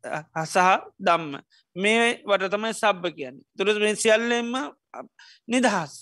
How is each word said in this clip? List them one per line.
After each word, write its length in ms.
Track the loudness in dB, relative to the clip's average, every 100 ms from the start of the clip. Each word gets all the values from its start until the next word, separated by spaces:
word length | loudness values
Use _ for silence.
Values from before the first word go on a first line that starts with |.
අ, 400 | -8 -10 -8 -8
සහ 140 | -2 2 4 4 0 _
ධම්ම. 440 | 2 2 0 -10 _ _ _ -4
මේ 460 | 2 4 2 0
වට 300 | 0 0 0
තමයි 220 | -2 -4
සබ්බ 300 | 0 0 0 -4
කියන්නේ. 360 | -8 -12 -12 _
එතකොට 280 | -4 0 2
මේ 160 | 0 2
සියල්ලෙන්ම 580 | 2 2 2 -2 -2 -6 -8 -14 _ -20 -20 _ -20 _
නිදහස්. 500 | -4 2 2 0 -4 -12